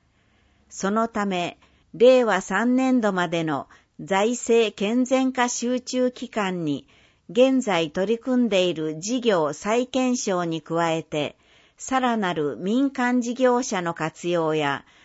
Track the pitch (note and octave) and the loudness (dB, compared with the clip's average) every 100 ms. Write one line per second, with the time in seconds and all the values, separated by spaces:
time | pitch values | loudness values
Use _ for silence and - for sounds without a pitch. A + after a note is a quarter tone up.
0 | _ _ _ _ _ _ _ - F#3+ G#3+ | _ _ _ _ _ _ _ -8 -4 -2
1 | A3+ G#3+ G3+ F3+ E3+ - _ _ _ D#3+ | -2 -2 -2 -2 -4 -8 _ _ _ 4
2 | A#3+ B3+ A#3 F#3 - F#3+ A#3+ B3+ C4 B3+ | 6 6 4 0 0 -2 2 2 2 2
3 | G#3 F#3 F3 E3+ D#3+ C#3 - - _ - | 2 0 0 0 -2 -4 -6 -16 _ -14
4 | D#3 F#3+ G#3+ B3 - A3+ G#3+ - G3+ A#3+ | -2 0 2 0 2 2 2 0 -2 0
5 | B3+ C4 C4 C4 B3 - A#3+ B3 - B3+ | 2 2 0 0 -2 -2 -2 -4 -4 -2
6 | B3+ B3 A#3+ A3+ F#3+ F3+ D#3 C#3 - _ | -2 -2 -8 -4 -2 -2 -2 -4 -8 _
7 | _ _ - F#3 C4 C4 G#3+ F3 D#3+ F3+ | _ _ -4 4 4 4 0 0 0 -2
8 | G3 A#3 C4 B3+ A#3+ G3 F3+ D#3+ D#3 D#3 | -2 -2 0 0 2 2 2 0 -4 -6
9 | G3 B3+ A#3 F#3 D3+ - G#3 A#3 B3+ C4 | -6 -2 0 2 0 -2 -2 0 0 0
10 | B3+ B3 - F3+ E3+ D#3+ - E3 E3 D#3+ | 0 -2 -2 -2 -2 -6 -4 -2 0 -2
11 | D#3 D3+ C3+ - _ _ _ - - C4 | -4 -6 -6 -8 _ _ _ -16 -4 -2
12 | B3+ A3+ F#3 D#3+ D3 A#2 F#3 A#3+ C#4 C4+ | 0 0 -2 -2 -4 -4 -2 0 0 0
13 | B3 B3 A#3+ B3 B3+ B3 B3+ G3 E3+ E3 | 0 0 -2 2 2 2 0 -4 -4 -4
14 | D#3+ - F3 F3 D#3+ D#3 C#3+ C3+ - _ | -6 -6 -2 0 0 0 0 -4 -8 _